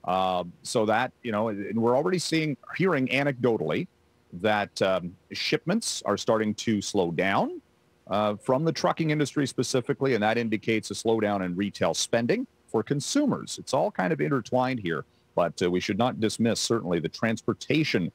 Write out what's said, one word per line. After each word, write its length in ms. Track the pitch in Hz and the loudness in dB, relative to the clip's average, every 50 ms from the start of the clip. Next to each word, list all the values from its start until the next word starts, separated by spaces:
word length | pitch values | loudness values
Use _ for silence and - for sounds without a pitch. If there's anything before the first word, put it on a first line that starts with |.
| - | -2
Uh, 400 | 85 90 92 95 92 92 90 90 87 - _ | 0 0 2 2 2 0 -2 -4 -6 -12 _
so 240 | _ - - 123 107 | _ -2 0 0 2
that, 260 | 104 110 110 127 127 _ _ - | 4 2 2 0 -2 _ _ -8
you 80 | 120 | -4
know, 160 | 107 104 110 | -2 -2 -2
and 340 | 117 104 98 101 98 101 113 | -2 -4 -6 -6 -4 -2 0
we're 140 | 113 117 123 | 2 4 4
already 240 | 135 156 185 190 175 | 4 2 2 0 -2
seeing, 360 | - - 165 160 156 151 139 - - - - | -2 0 0 0 0 -2 -4 -6 -10 -14 -2
hearing 300 | - 170 190 170 139 131 | 0 0 2 2 2 0
anecdotally 800 | 127 123 135 143 143 135 120 - 123 113 107 78 78 82 110 180 - _ _ _ _ _ _ _ _ - | 2 2 2 2 0 -2 2 2 2 2 2 0 0 0 -2 -2 -6 _ _ _ _ _ _ _ _ -14
that, 480 | 87 92 107 107 104 101 95 _ - | -2 0 2 2 2 0 -4 _ 0
um, 320 | 104 95 95 90 85 87 92 - _ _ 98 | 2 2 2 0 -2 -6 -12 -14 _ _ -10
shipments 680 | - - - - - _ 160 190 226 - - - - - | -8 -4 -2 -2 -2 _ 0 -2 -2 -2 -4 -8 -4 -2
are 100 | - 104 | -2 -2
starting 400 | 98 - - 113 110 110 107 107 | 0 2 0 2 2 2 0 -2
to 260 | - - - 110 101 | -2 0 0 0 0
slow 300 | 92 - - 101 90 85 | 0 0 0 0 0 2
down, 500 | 85 82 90 98 98 123 208 285 359 330 _ _ _ _ _ _ _ _ _ | 0 0 0 2 2 2 0 0 -4 -10 _ _ _ _ _ _ _ _ _
uh, 260 | - - 104 107 107 107 | -4 -2 0 0 0 -2
from 260 | 104 - - 131 143 160 | -2 0 0 0 2 2
the 80 | 165 | 0
trucking 380 | 151 - - 175 165 - 165 156 | -2 0 0 0 0 0 0 0
industry 360 | 151 151 147 135 - 151 143 | 2 0 0 0 0 -2 -2
specifically, 680 | 127 - - 123 - - 131 117 - 143 - 135 139 127 | -2 -2 -4 -4 0 0 -2 0 0 -2 0 0 0 2
and 100 | 107 104 | 2 2
that 140 | 107 113 | 2 2
indicates 520 | 117 120 113 107 107 - - 113 110 101 - | 2 0 0 -2 -2 0 0 0 0 -2 -4
a 40 | 101 | -10
slowdown 520 | - - 113 113 113 104 104 101 98 92 | -2 0 2 2 2 2 0 0 0 -2
in 80 | 90 90 | -2 -2
retail 400 | 87 101 98 - - 104 85 82 | -2 -2 -2 0 0 0 0 2
spending 540 | - - - - 117 117 117 180 240 262 - _ _ _ _ | 0 -2 0 0 0 2 2 0 0 -2 -8 _ _ _ _
for 120 | - 113 | -2 -2
consumers. 760 | 107 - 147 143 - - - 277 302 254 110 - - - - - | 0 0 -2 -2 -2 0 0 2 2 2 0 -2 -4 -10 -12 -12
It's 140 | - - - | -6 -2 0
all 180 | 139 170 208 | 0 0 0
kind 220 | - - 185 180 160 | 0 0 0 0 0
of 80 | 143 | 0
intertwined 580 | 151 156 143 131 107 - - 127 127 127 131 120 | 0 0 0 -2 -2 0 0 0 0 0 -2 -4
here, 240 | 98 85 78 71 - _ _ _ _ _ _ | -4 -4 -4 -4 -6 _ _ _ _ _ _
but, 260 | - 87 85 - - | 0 0 0 0 0
uh, 80 | 98 90 | 0 2
we 120 | 90 90 | 2 0
should 160 | - - 104 | 0 -2 0
not 240 | 95 120 127 - - | 0 0 0 0 0
dismiss, 400 | 110 104 - - 113 117 104 - | -2 -2 0 2 2 2 2 0
certainly, 380 | - - 117 117 92 87 90 85 | 0 0 0 0 0 0 0 0
the 100 | - 131 | 0 -2
transportation 1000 | - - - 113 113 110 - - 107 - - - 139 156 156 - - 113 87 - - | -4 -2 -2 -2 -2 -2 -2 -4 -4 -4 -2 0 0 0 2 2 0 0 0 -2 -6